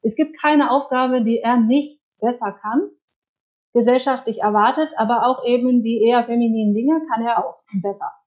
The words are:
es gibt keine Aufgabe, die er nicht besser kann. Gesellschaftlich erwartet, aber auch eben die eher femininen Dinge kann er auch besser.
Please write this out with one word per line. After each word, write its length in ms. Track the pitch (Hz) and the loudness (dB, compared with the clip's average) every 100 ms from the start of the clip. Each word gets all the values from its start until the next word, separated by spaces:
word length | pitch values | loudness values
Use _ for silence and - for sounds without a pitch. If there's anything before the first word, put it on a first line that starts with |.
es 140 | 226 - | -4 -2
gibt 220 | 311 - | -4 0
keine 300 | 302 302 262 | 2 2 2
Aufgabe, 520 | 262 277 254 254 254 | 0 0 -2 0 0
die 160 | 226 226 | 0 0
er 160 | 226 247 | 0 2
nicht 440 | 220 269 294 - _ _ | 4 2 0 -12 _ _
besser 320 | 220 240 208 | -4 -4 -8
kann. 380 | 196 208 247 403 _ _ _ _ _ _ _ _ | -8 -4 -4 -4 _ _ _ _ _ _ _ _
Gesellschaftlich 680 | 240 220 247 262 247 233 220 | 0 2 2 0 -4 -4 -4
erwartet, 480 | 208 208 214 277 311 - | 0 2 2 2 -4 -2
aber 300 | 220 233 240 | -2 0 0
auch 180 | 254 | 0
eben 380 | 240 240 247 247 | 0 0 2 0
die 200 | 226 233 | 0 0
eher 220 | 226 240 | 2 2
femininen 500 | 240 233 233 226 214 | 0 0 0 0 0
Dinge 280 | 208 254 320 311 | 0 0 0 -2
kann 160 | 233 | -4
er 140 | 233 233 | -2 -2
auch 200 | - - _ 202 | -4 -10 _ -6
besser. 280 | 196 196 127 - | -6 -8 -10 -14